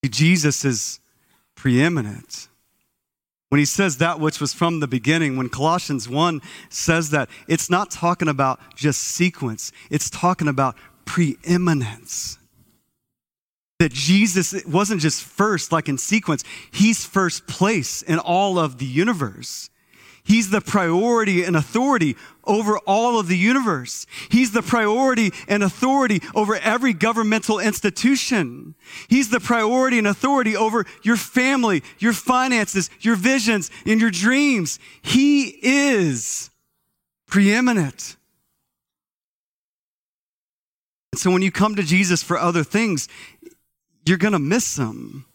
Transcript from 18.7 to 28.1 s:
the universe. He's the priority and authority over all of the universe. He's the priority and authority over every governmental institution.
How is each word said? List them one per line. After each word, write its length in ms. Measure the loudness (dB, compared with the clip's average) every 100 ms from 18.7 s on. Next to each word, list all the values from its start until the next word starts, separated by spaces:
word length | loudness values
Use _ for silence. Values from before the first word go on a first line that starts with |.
| -4
the 80 |
universe. 840 | -4 0 0 0 -6 -8 -14 -14 -16 _ _ _ -20 -20
He's 280 | 2 2 4
the 100 | -2
priority 840 | 0 0 2 2 2 2 2 2
and 140 | 2 0
authority 600 | 0 0 2 2 0 -2 -12 _
over 340 | -2 0 0 -2
all 400 | 0 0 2 0
of 80 | 0
the 100 | 2
universe. 680 | 2 2 0 -2 -6 -14 -14 -16 0
He's 240 | 2 2
the 100 | 0
priority 720 | 0 0 2 2 2 2 0 -2 -4
and 140 | 0
authority 580 | 0 0 0 2 2 0 -2
over 220 | -2 -2 -2
every 360 | 0 0 0
governmental 680 | 0 0 0 0 0 0 0
institution. 1160 | 0 0 -4 0 0